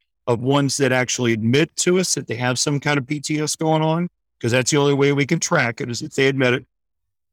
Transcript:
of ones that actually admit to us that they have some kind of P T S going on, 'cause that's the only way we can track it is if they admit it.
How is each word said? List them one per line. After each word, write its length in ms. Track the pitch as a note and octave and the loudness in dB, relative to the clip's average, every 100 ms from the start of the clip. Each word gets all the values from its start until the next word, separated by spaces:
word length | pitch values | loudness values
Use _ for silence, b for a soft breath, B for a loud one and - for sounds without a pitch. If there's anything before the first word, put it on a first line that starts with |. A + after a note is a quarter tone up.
| _ _ - | _ _ -4
of 140 | A#2 | -2
ones 360 | B2 C#3+ C#3 - | 2 2 2 0
that 140 | C3+ | 2
actually 420 | B2+ B2 - A#2+ | 2 0 0 0
admit 420 | A2+ A2 C3+ D#3+ - | 0 2 2 2 -2
to 200 | - F3+ | 0 0
us 160 | F3 | 0
that 140 | - C3 | -4 -6
they 80 | A2+ | -4
have 240 | B2 B2 | -2 0
some 200 | - C#3+ | -2 -2
kind 200 | D3+ C#3+ | 0 0
of 80 | B2 | -2
P 120 | D3+ | -6
T 200 | - D3+ | -4 -4
S 160 | D3+ - | -4 -2
going 260 | D#3+ D#3 | 0 2
on, 280 | D#3+ D#3+ F3 - _ _ | 2 0 -4 -10 _ _
'cause 120 | A#2 | -2
that's 180 | B2 B2 | 0 2
the 80 | D3+ | 2
only 160 | C#3+ | 2
way 180 | C#3 C#3 | 2 2
we 140 | C#3+ C3+ | 2 0
can 140 | E3 | -2
track 420 | - E3 A#2+ A#2 | 0 0 0 -4
it 80 | B2+ | -8
is 140 | A2+ | -8
if 100 | D#3 | -6
they 140 | - C3+ | 0 0
admit 260 | C3+ B2+ | 2 2
it. 140 | A#2+ - _ _ _ _ _ _ | 0 -4 _ _ _ _ _ _